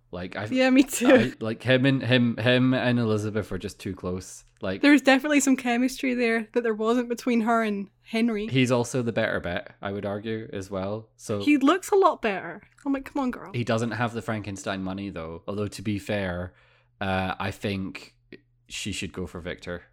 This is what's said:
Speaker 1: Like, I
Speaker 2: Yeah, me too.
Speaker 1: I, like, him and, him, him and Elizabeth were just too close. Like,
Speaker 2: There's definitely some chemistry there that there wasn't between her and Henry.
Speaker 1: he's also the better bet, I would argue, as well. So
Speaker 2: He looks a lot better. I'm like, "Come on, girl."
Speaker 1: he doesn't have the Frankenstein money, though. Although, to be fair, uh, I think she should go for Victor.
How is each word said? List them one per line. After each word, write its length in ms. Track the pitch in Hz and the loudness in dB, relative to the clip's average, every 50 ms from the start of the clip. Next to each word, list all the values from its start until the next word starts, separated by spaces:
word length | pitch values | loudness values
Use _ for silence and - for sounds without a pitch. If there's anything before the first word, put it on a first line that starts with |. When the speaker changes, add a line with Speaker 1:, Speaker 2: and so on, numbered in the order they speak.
| _ _ - | _ _ -10
Speaker 1:
Like, 240 | - 90 95 - | -10 -10 -8 -8
I 80 | 95 104 | -8 -6
Speaker 2:
Yeah, 220 | 110 262 262 254 262 | -2 0 2 2 6
me 140 | 254 262 262 | 6 6 4
too. 320 | - - - 233 262 269 | 4 0 0 4 6 6
Speaker 1:
I, 180 | - - - - - 110 | 6 6 2 -2 -4 -4
like, 200 | 110 113 - - | -4 -4 -2 2
him 240 | 123 131 127 127 | 4 4 6 6
and, 160 | 139 135 131 - | 4 4 2 2
him, 340 | 110 127 127 120 120 110 | 2 4 4 4 4 2
him 380 | - 107 127 123 127 127 131 131 | 2 2 4 4 6 6 4 4
and 240 | 120 107 123 120 120 | 4 2 2 2 2
Elizabeth 520 | 117 107 107 104 107 107 101 110 95 - | 4 2 2 2 0 0 -2 -2 -2 -2
were 80 | 101 90 | -6 -6
just 220 | 101 98 - - | -6 -8 -10 -8
too 140 | - 107 92 | -8 -8 -6
close. 500 | - - 90 90 92 90 - - - - _ _ _ | -6 -6 -6 -6 -6 -8 -12 -16 -20 -20 _ _ _
Like, 220 | - 95 95 95 - | -6 -4 -2 2 6
Speaker 2:
There's 180 | 285 294 262 | 6 6 6
definitely 400 | - 269 262 262 294 302 294 285 | 6 4 4 4 2 2 2 2
some 160 | - 277 262 | 4 4 2
chemistry 560 | 254 - 247 233 240 254 254 254 - - 262 247 | 2 2 -2 0 0 0 -2 -2 -4 -4 -4 -2
there 360 | 240 247 226 226 226 214 - - | 0 0 0 0 0 -2 -2 -4
that 100 | 240 233 | -2 0
there 100 | 226 220 | 0 -2
wasn't 340 | 208 220 220 240 254 240 240 | 0 0 2 2 2 0 0
between 340 | 240 226 - 254 240 233 214 | -4 -4 0 0 2 2 2
her 200 | 233 233 226 226 | 2 2 2 2
and 260 | 214 208 202 202 - _ _ _ | 0 -2 -4 -6 -10 _ _ _
Henry. 440 | - - 226 233 240 226 202 214 220 | -6 -2 0 0 2 0 -2 -4 0
Speaker 1:
he's 220 | 120 139 127 123 127 | 4 4 4 4 4
also 280 | 120 117 - - 131 | 2 2 0 -2 -2
the 120 | 117 117 104 | -2 0 0
better 280 | 117 110 95 101 98 | 0 0 0 0 -2
bet, 340 | - 85 87 101 - - - _ | -2 -4 -4 -4 -6 -8 -14 _
I 100 | - 101 101 | -8 -6 -6
would 120 | 101 98 | -4 -4
argue, 460 | 101 101 104 101 113 113 110 110 - - | -4 -6 -6 -6 -6 -6 -6 -8 -8 -8
as 180 | 101 92 92 | -10 -8 -6
well. 380 | 98 92 95 98 107 110 113 - _ | -6 -6 -4 -4 -6 -8 -10 -14 _
So 240 | _ - - 110 101 | _ -8 -6 -4 -2
Speaker 2:
He 160 | 101 294 294 | 2 2 2
looks 340 | 269 262 277 349 381 - - 427 | 4 4 4 2 2 0 0 2
a 40 | |
lot 240 | 392 381 320 285 - | 4 4 4 2 2
better. 400 | - 214 196 175 - 170 160 208 - _ _ _ - | -2 -4 -4 -4 -6 -10 -12 -14 -18 _ _ _ -6
I'm 80 | 277 277 | -4 -4
like, 120 | 269 269 - | -4 -4 -6
"Come 120 | - 294 269 | -6 -4 -4
on, 80 | 247 | -4
girl." 220 | 240 - - - - | -4 -6 -10 -8 -6
Speaker 1:
he 80 | 120 117 | -4 -2
doesn't 300 | 113 117 113 120 117 104 | 0 0 0 0 -2 -2
have 200 | 104 123 113 117 | -2 -2 -2 -2
the 80 | 113 | -6
Frankenstein 600 | - - 110 107 95 104 98 95 - 107 98 95 95 | -6 -4 -6 -6 -6 -8 -10 -8 -6 -6 -6 -4 -4
money, 280 | 92 95 98 101 101 | -6 -6 -6 -8 -8
though. 320 | 90 85 80 82 82 82 - | -8 -10 -10 -10 -12 -10 -10
Although, 220 | - 101 104 104 101 | -8 -4 -4 -4 -4
to 120 | - - 98 | -6 -6 -4
be 160 | 110 104 98 | -4 -4 -4
fair, 540 | - - 104 101 98 92 87 87 90 90 - _ _ _ _ _ _ _ _ _ | -2 -2 -2 -2 -2 -2 -4 -4 -6 -8 -12 _ _ _ _ _ _ _ _ _
uh, 340 | 101 95 95 92 92 92 - - | -4 -2 0 0 0 -2 -4 -4
I 120 | 95 98 95 | -6 -6 -6
think 600 | - - 104 98 95 95 92 - - - - _ _ _ _ - - _ _ _ _ _ _ | -6 -4 -4 -4 -4 -4 -6 -10 -12 -16 -20 _ _ _ _ -20 -20 _ _ _ _ _ _
she 220 | - - - 107 92 | -12 -10 -8 -6 -6
should 200 | - 104 85 - | -6 -8 -8 -8
go 140 | 95 90 | -8 -10
for 140 | 80 - 90 | -8 -10 -10
Victor. 440 | 80 87 80 - - 90 87 85 - _ | -8 -8 -8 -8 -8 -10 -10 -10 -10 _